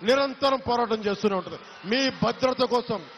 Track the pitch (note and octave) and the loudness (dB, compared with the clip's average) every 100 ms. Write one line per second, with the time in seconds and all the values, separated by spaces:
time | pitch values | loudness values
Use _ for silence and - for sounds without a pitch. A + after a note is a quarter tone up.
0 | G3 C4+ C#4 C4 C#4 C4+ C4 A#3+ A#3+ A3 | 4 2 2 0 0 0 0 0 2 0
1 | G#3 G3+ G#3+ F#3+ F3 E3 - - F3 A#3+ | -2 0 0 0 -4 -12 -14 -14 -2 2
2 | C4+ F#3 A3 A#3 B3+ B3+ B3 A#3+ A#3 G#3+ | 2 0 -2 2 0 2 2 2 0 -4
3 | D3+ | -6